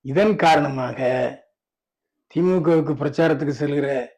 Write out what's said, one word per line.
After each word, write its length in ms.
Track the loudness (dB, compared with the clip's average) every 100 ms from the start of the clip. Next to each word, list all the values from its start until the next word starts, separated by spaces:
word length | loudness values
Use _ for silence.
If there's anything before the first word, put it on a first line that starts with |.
இதன் 340 | -2 2 2 4
காரணமாக 640 | 4 4 2 -4 -6 -2 -2 0 -2 -6 _ _ _ _ _ _ _ _ _ -2
திமுகவுக்கு 600 | 2 2 2 2 0 -4
பிரச்சாரத்துக்கு 580 | -4 0 0 0 -2 -4
செல்கிற 480 | -2 -2 -2 -4 -6